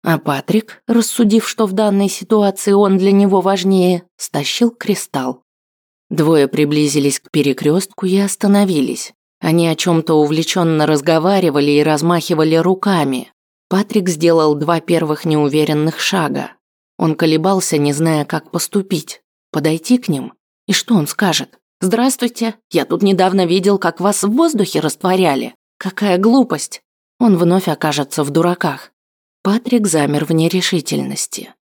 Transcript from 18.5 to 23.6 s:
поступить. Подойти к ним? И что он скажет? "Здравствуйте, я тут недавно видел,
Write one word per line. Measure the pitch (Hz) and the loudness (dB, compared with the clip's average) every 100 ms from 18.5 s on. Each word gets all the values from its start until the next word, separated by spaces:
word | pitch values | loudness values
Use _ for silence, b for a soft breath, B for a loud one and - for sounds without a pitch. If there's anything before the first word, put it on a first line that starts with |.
поступить. | 170 - 202 196 170 143 - _ _ _ | -8 -4 -4 -4 -6 -6 -20 _ _ _
Подойти | 156 151 160 - 247 | -4 -2 -4 0 0
к | 220 | 0
ним? | 143 123 _ _ _ - | -4 -6 _ _ _ -4
И | |
что | 190 - 220 | -4 0 0
он | 151 | 0
скажет? | - 196 151 - _ _ _ | -2 -2 -2 -6 _ _ _
"Здравствуйте, | 185 226 254 254 240 - 226 220 _ | -2 2 0 0 -6 -4 -6 -6 _
я | 175 131 | -4 -2
тут | 170 | 0
недавно | 196 185 185 196 175 | 2 2 2 2 2
видел, | 180 | 2